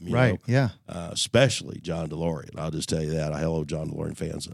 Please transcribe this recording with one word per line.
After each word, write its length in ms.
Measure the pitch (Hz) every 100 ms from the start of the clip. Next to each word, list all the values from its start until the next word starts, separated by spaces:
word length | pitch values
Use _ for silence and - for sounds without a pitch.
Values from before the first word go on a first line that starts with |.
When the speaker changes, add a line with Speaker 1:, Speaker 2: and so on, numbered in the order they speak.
Speaker 1:
You 100 | 87
Speaker 2:
Right, 200 | 117 123
Speaker 1:
know? 200 | 90 -
Speaker 2:
yeah. 160 | 127 120 - -
Speaker 1:
Uh, 220 | 87 85
especially 680 | - - 117 131 - 71 71
John 280 | 85 82 78
DeLorean. 480 | 78 85 78 - -
I'll 120 | 80
just 180 | 78 -
tell 140 | 80
you 80 | 76
that. 200 | 80 76
I 60 | 76
hello 260 | 82 80 73
John 240 | 78 76
DeLorean 260 | 73 80 -
fans. 320 | 82 78 -